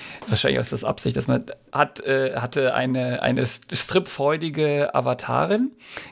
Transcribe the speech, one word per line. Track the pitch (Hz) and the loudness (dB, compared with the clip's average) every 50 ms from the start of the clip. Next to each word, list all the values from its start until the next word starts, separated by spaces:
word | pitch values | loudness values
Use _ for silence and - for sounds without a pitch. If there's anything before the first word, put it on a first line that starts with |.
| - - - - - | -16 -16 -16 -12 -6
wahrscheinlich | - 117 - - 71 65 64 | -2 0 2 2 2 2 0
ist | - - - | 0 -2 -4
das | - - | -4 -2
Absicht, | - - - - - 120 | -2 -4 -2 -2 -2 -2
dass | 131 - - | 0 0 0
man | 123 127 - - - - _ _ | 0 0 0 -4 -14 -16 _ _
hat, | - 135 147 - - - | 0 0 0 0 -2 -8
äh, | - - 135 135 135 131 - | -2 0 2 2 2 0 -2
hatte | 117 120 120 - 143 135 123 - | -2 -4 -2 0 2 2 2 2
eine, | 113 131 131 131 131 127 123 123 - - | 2 0 0 0 0 0 -2 -2 0 2
eine | - - 131 123 | 2 2 2 2
st-, | 117 - - - - - | 0 -2 -4 -6 -4 -2
stripfreudige | - - - - 190 190 - - - 139 147 156 156 165 165 143 156 151 147 147 143 143 - - | 0 0 2 2 0 0 0 -2 0 2 2 2 2 0 -2 0 0 0 2 2 2 0 2 2
Avatarin. | 131 123 127 123 - - - 123 131 151 175 202 220 254 277 - - - - - - - - | 0 2 2 0 -2 -2 0 2 2 2 4 2 2 2 0 -2 -8 -20 -16 -16 -16 -14 -6